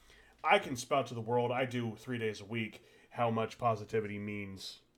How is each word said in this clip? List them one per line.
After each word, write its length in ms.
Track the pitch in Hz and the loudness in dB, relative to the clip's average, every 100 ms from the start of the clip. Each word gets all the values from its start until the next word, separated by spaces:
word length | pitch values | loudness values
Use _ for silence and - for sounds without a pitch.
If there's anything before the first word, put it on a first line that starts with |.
| - - - - | -20 -20 -20 -4
I 160 | 156 202 | 4 4
can 180 | 202 123 | 4 -6
spout 300 | - 139 127 | 2 2 2
to 60 | |
the 60 | 117 | -2
world, 300 | 110 123 120 | 0 2 2
I 120 | 123 | 2
do 300 | 127 123 117 104 | 0 0 -2 -4
three 220 | - 120 | -6 -2
days 220 | 110 101 | -2 -4
a 40 | |
week, 380 | 101 117 107 - - - - | -4 -4 -4 -6 -20 -20 -10
how 200 | - 120 | 0 2
much 280 | 113 110 - | 2 0 0
positivity 600 | 120 107 104 113 104 104 | 0 2 0 -2 0 -4
means, 600 | 104 104 98 95 - - _ | -4 -6 -8 -10 -12 -14 _